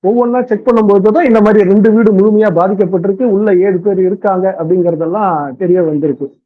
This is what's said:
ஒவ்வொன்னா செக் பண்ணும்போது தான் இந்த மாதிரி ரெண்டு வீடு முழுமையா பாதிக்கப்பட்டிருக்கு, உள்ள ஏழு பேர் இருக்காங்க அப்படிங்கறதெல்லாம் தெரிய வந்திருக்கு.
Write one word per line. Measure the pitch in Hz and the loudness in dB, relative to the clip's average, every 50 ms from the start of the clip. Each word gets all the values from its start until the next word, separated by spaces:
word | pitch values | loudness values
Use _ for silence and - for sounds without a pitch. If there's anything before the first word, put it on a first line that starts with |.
| - | 0
ஒவ்வொன்னா | 185 220 240 240 240 240 254 240 | 0 0 0 0 0 0 -2 -2
செக் | 247 226 202 - | -2 -4 -4 -2
பண்ணும்போது | - 233 226 220 202 202 202 190 214 | 0 0 2 2 2 2 2 2 2
தான் | 214 311 349 | 2 2 2
இந்த | 269 226 226 | 2 2 4
மாதிரி | 208 208 220 220 202 | 4 4 4 4 4
ரெண்டு | 180 196 208 202 226 | 4 2 2 4 4
வீடு | 214 226 233 214 208 | 2 2 2 2 2
முழுமையா | 185 196 214 214 208 220 208 175 | 2 2 2 2 2 0 2 0
பாதிக்கப்பட்டிருக்கு, | 165 175 190 208 190 208 175 185 180 170 196 196 190 254 | 0 0 0 0 -2 -2 -2 -2 -4 -2 -2 -4 -2 -2
உள்ள | 247 190 196 214 220 196 | -2 0 0 0 0 0
ஏழு | 180 185 202 185 180 | 2 0 0 -2 -2
பேர் | 170 208 196 185 | -2 -2 -2 0
இருக்காங்க | 185 185 196 190 - 208 190 185 185 190 185 - | -2 -2 -2 -2 -4 -2 -2 -2 -2 -4 -4 -4
அப்படிங்கறதெல்லாம் | 165 160 180 185 175 175 170 156 165 160 175 214 214 190 170 151 147 139 127 | -4 -2 -2 0 0 -2 -2 -2 -4 -4 -4 -2 -2 -2 -2 -4 -6 -8 -8
தெரிய | - 190 175 180 185 175 | -8 -2 -2 0 0 0
வந்திருக்கு. | 160 151 147 139 151 135 - 139 135 - _ _ | -2 -2 -4 -4 -4 -4 -4 -8 -12 -12 _ _